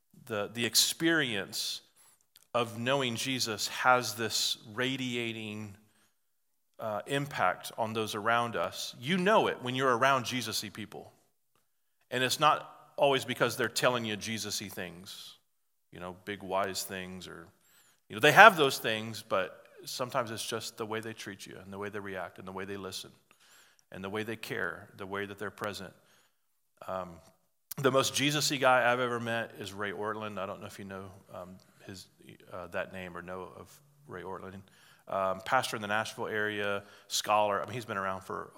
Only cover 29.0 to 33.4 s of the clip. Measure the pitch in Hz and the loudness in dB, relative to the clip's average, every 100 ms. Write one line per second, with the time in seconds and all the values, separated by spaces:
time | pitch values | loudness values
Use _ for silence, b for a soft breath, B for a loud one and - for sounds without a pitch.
29 | 123 120 117 117 113 - 101 98 101 92 | 2 -2 -2 -2 -4 -8 -10 -6 -6 -4
30 | 107 107 107 101 98 90 101 - 98 95 | -4 -4 -6 -6 -6 -8 -12 -12 -12 -10
31 | 95 95 - 98 92 95 - - - 95 | -12 -16 -16 -14 -14 -16 -20 -20 -16 -16
32 | - _ - - - 95 87 98 90 95 | -16 _ -20 -20 -14 -12 -8 -6 -6 -6
33 | 90 87 87 92 | -10 -10 -10 -8